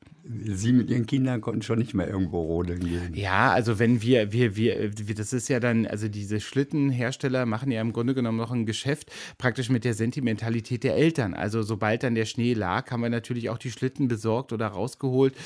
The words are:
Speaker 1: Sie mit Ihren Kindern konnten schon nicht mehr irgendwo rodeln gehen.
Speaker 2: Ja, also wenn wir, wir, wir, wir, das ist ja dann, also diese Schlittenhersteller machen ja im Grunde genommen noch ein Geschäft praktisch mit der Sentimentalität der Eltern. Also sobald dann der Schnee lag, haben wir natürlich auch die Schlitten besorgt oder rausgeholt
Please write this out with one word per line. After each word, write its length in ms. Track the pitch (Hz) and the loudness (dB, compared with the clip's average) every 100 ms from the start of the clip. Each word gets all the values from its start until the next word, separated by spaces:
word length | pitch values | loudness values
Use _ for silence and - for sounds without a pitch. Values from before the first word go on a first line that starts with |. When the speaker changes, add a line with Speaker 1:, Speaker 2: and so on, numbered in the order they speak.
| - - - | -20 -20 -12
Speaker 1:
Sie 480 | 113 110 95 113 | -8 -4 0 4
mit 160 | 127 110 | 4 4
Ihren 160 | 120 113 | 2 2
Kindern 340 | 135 131 123 | 2 2 0
konnten 220 | 110 110 | -2 -4
schon 180 | 107 113 | 0 0
nicht 140 | 110 | 0
mehr 160 | 98 87 | 0 0
irgendwo 320 | 95 92 87 | 0 -2 -2
rodeln 400 | 80 82 87 87 | 0 0 -2 -2
gehen. 320 | 90 85 90 | -2 -4 -4
Speaker 2:
Ja, 380 | 82 98 95 123 | -4 0 4 6
also 280 | 98 113 104 | 4 2 2
wenn 220 | 117 123 | 4 4
wir, 320 | 110 127 104 | 4 4 4
wir, 240 | 113 120 98 | 2 2 2
wir, 340 | 113 - 104 107 | 0 2 -2 -4
wir, 180 | 104 107 | -6 -6
das 160 | 104 | -4
ist 160 | 127 - | -4 0
ja 140 | 127 | 0
dann, 260 | 120 113 113 | 2 2 2
also 220 | 104 110 | -2 -4
diese 320 | 104 101 107 | -6 -4 -4
Schlittenhersteller 1040 | - 131 143 160 139 127 120 135 139 127 120 | -2 -2 0 2 0 0 -2 -2 -2 0 0
machen 260 | 107 135 | -2 -2
ja 80 | 113 | -2
im 140 | 113 | -2
Grunde 200 | 110 120 | 0 0
genommen 240 | 131 117 113 | 0 0 0
noch 140 | 113 | -2
ein 140 | 123 110 | -2 -2
Geschäft 480 | 107 131 151 - - - - | -2 -2 -4 -4 -16 -16 -2
praktisch 320 | 123 117 120 | -2 0 0
mit 160 | 127 123 | 0 2
der 80 | |
Sentimentalität 880 | 107 113 135 120 107 113 117 110 123 | 0 -2 0 -2 -2 -2 -4 -2 -2
der 140 | 135 92 | 0 4
Eltern. 360 | 160 160 107 | 4 4 -2
Also 300 | - 98 110 | -2 -2 -2
sobald 400 | 107 110 107 117 | -2 0 0 2
dann 120 | 131 113 | 0 0
der 100 | 110 | -2
Schnee 280 | - 117 | 0 0
lag, 380 | 113 92 101 135 | 0 0 -2 -2
haben 100 | 123 | -4
wir 80 | 117 | -2
natürlich 400 | 117 - 120 113 | -2 -4 -6 -4
auch 80 | 117 | -6
die 140 | 131 | -8
Schlitten 380 | - 135 - 135 | -4 -4 0 0
besorgt 420 | 113 110 110 - | 0 0 0 -2
oder 160 | 110 110 | -4 -4
rausgeholt 680 | 95 117 - 135 127 135 135 | -2 -6 -4 -2 4 4 2